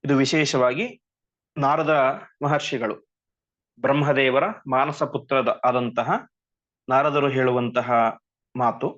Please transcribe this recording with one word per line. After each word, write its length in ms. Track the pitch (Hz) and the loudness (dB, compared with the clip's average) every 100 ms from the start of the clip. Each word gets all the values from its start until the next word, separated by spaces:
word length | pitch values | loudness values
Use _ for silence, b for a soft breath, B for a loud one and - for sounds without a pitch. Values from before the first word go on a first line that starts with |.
ಇದು 120 | 139 139 | 2 2
ವಿಶೇಷವಾಗಿ 680 | 135 156 147 131 123 131 240 - _ _ _ _ _ - | 4 2 0 2 2 0 -6 -8 _ _ _ _ _ -4
ನಾರದ 360 | 139 156 156 151 131 139 - _ | 0 0 2 2 2 -2 -10 _
ಮಹರ್ಷಿಗಳು, 520 | 143 147 - 127 113 - _ _ _ _ _ _ _ _ | -2 -2 -2 -6 -6 -8 _ _ _ _ _ _ _ _
ಬ್ರಹ್ಮದೇವರ 680 | 131 143 143 135 135 131 180 214 - | 0 2 2 2 2 2 0 -6 -4
ಮಾನಸ 360 | 131 139 143 | 0 0 -2
ಪುತ್ರದ 580 | 139 135 120 135 117 - 127 | -6 -6 -2 -2 0 0 0
ಆದಂತಹ 440 | 123 120 117 120 208 - _ _ _ _ _ - | 0 -2 -4 -2 -4 -6 _ _ _ _ _ -2
ನಾರದರು 420 | 131 147 143 139 | 0 2 0 0
ಹೇಳುವಂತಹ 600 | 131 127 123 120 120 120 120 113 - _ _ _ 123 | 2 0 0 -2 -4 0 2 2 -2 _ _ _ -2
ಮಾತು. 320 | 120 - - | -2 -2 -6